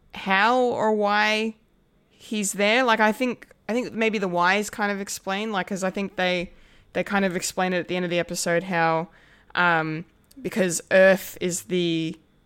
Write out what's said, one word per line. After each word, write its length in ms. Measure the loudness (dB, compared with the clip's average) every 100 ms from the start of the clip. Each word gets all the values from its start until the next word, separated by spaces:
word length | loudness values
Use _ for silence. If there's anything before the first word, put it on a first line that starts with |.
| _
how 460 | -8 0 2 4 2
or 320 | 2 0 0
why 640 | 2 2 2 2 0 -2 -8 _ _ _ _ _
he's 420 | _ -8 -4 -4
there. 320 | 0 2 2
Like, 160 | 2 4
I 120 | 2
think, 360 | 2 -2 -4 -12 _ -6
I 40 |
think 200 | -4 -4
maybe 260 | -2 0 0
the 100 | 0
why 280 | 2 2 2
is 140 | -2
kind 200 | -4 -4
of 80 | -4
explained, 520 | -8 -8 -6 -4 -4
like, 140 | -4 -4
'cause 160 | -4
I 60 | -4
think 260 | -4 -6 -2
they, 360 | 0 0 -4 -12 -20 -20 _
they 100 | -6
kind 200 | -2 0
of 120 | 0 -2
explain 360 | -4 -2 0
it 60 | -2
at 100 | -2
the 80 | -4
end 80 |
of 60 | -2
the 80 | -2
episode 460 | -2 -4 -2 -2
how, 440 | 0 0 2 0 -4 -12 -20 -20 -6
um, 500 | 0 2 2 0 -4 -10 _ _ -12
because 400 | -6 -2 0 -2 2
Earth 460 | 6 8 6 0 -6
is 240 | -6 -6
the 520 | -4 -2 0 0 -4 -8 _ _